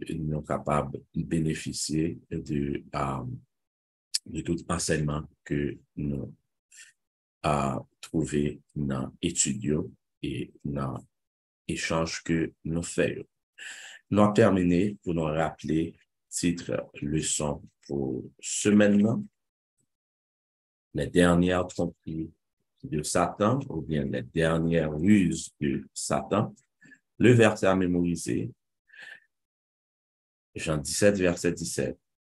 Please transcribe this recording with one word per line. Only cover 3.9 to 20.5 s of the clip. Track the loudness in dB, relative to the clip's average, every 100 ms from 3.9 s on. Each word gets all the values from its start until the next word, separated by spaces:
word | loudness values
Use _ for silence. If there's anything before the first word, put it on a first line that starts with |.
| _ _ -10 -6
de | -6
tout | -4 -4 -2
enseignement | -2 0 0 0 -4 -6 _ -6
que | -2 -2 -6 _ -8
nous, | -6 -4 -8 -14 _ _ _ -20 -20 _ _ _ _ _ 0
euh, | 0 0 -4 -8 _
trouvé | -6 -4 0 0 -2 -4 _ -6
dans | -4 -4 -6 -6
l'étude | -4 0 -2 -2 0 0 -2 -10 _ _
et | -8 -6 -8 -10
dans | -8 -6 -6 -8 -12 _ _ _ _ _ -8
l'échange | -6 -2 -2 -2 -4
que | -2 0 0 -6 -6
nous | -4
faisons. | -2 0 0 -2 -12 _ _ -18 -16 -16 -18 -20 _
Nous | 4
avons | 6
terminé | 6 6 6 4 4 2 -2
pour | -4
nous | -2
rappeler | 0 0 -2 -4 -2 0 -2 -6 _ _ _
titre | -2 -2 -2 -4 -6 -6 -8
leçon | -4 -2 -2 -2 -4 -4 -10 _ -8
pour | -4 -4 -6 -10 -14
semaine. | -8 0 4 6 6 6 4 2 -4 _ _ _ _ _ _ _ _ _ _ _ _